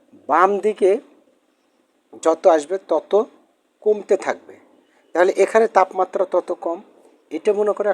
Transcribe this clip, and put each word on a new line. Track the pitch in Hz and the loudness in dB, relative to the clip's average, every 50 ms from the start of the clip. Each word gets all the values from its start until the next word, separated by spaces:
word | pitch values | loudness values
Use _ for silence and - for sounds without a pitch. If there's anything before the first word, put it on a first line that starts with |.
| _ _ - - _ - | _ _ -20 -14 _ -2
বাম | 151 165 185 202 202 196 175 | 0 2 2 2 0 0 -2
দিকে | 214 202 - 254 185 202 277 - _ _ _ _ _ _ _ _ _ _ _ _ _ _ _ _ _ _ _ _ _ - 170 - | -4 -2 0 2 2 2 0 -4 _ _ _ _ _ _ _ _ _ _ _ _ _ _ _ _ _ _ _ _ _ -12 -4 -2
যত | 160 160 160 - 185 165 | -2 0 2 4 4 4
আসবে | 156 143 147 190 190 - - | 2 0 -4 -8 -8 -4 -4
তত | 170 147 - - 190 208 226 - _ _ _ _ _ _ _ _ _ _ - | -4 -4 -2 0 0 0 0 -2 _ _ _ _ _ _ _ _ _ _ -2
কমতে | 214 214 208 196 - 208 180 - | -2 -2 0 -2 -2 -2 -2 -2
থাকবে, | 139 117 - - - 95 - _ _ _ _ _ _ _ _ _ _ | -4 -6 -6 -10 -20 -20 -20 _ _ _ _ _ _ _ _ _ _
তাহলে | - 160 180 190 - 180 196 | 0 0 2 2 2 2 0
এখানে | - - 226 226 214 - | 2 2 2 2 2 2
তাপমাত্রা | 190 185 - - 190 185 - - 196 190 - - | 2 0 0 -2 -4 -4 -4 -4 -4 -4 -2 -2
তত | 180 - - 175 - - | -4 -4 -4 -8 -8 -8
কম। | 170 170 196 233 _ _ _ _ _ _ _ _ - 147 | -8 -8 -8 -12 _ _ _ _ _ _ _ _ -12 -12
এটা | 160 - 214 202 208 | -6 -2 -2 -2 0
মনে | 208 208 196 | 0 -2 -2
করো | - 202 208 | -2 -2 -4